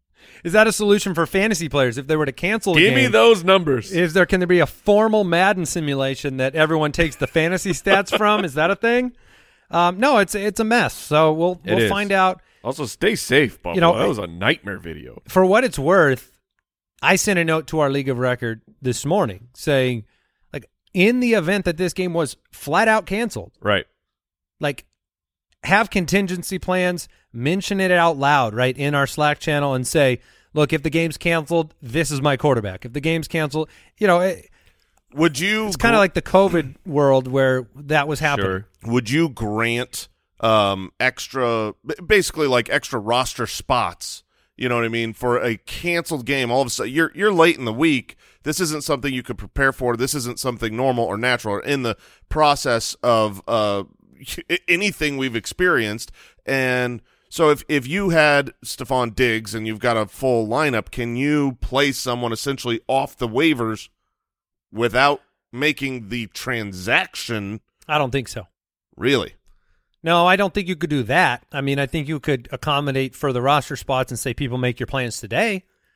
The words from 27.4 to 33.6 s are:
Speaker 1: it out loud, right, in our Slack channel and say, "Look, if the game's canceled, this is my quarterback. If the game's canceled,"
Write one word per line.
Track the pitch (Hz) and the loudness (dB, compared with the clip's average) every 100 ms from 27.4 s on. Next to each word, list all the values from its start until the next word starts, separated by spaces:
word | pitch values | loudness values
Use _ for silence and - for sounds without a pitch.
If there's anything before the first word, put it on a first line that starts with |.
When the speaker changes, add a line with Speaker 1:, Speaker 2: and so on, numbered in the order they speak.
| 135 190 - 196 | -2 -2 -2 -2
Speaker 1:
it | 190 | 2
out | 175 170 143 | 4 4 2
loud, | 139 143 117 | 2 2 2
right, | 110 127 131 | 0 -2 0
in | 143 | -2
our | 143 139 | 0 0
Slack | - 151 147 | 0 0 0
channel | - 147 143 | -2 0 0
and | 131 123 | -2 0
say, | 160 135 123 - _ _ | 2 2 2 -6 _ _
"Look, | 151 147 | 0 2
if | 156 | 0
the | 151 | 0
game's | 165 165 - | -2 -2 -2
canceled, | 170 165 147 170 156 _ | -2 -2 0 -2 -2 _
this | 123 143 139 | -6 -4 -2
is | 139 | 0
my | 147 135 | 0 2
quarterback. | 147 120 101 92 | 2 2 -2 -8
If | 120 | -10
the | 139 | -6
game's | 156 165 147 | -2 -2 -4
canceled," | 165 151 151 | -4 -4 -4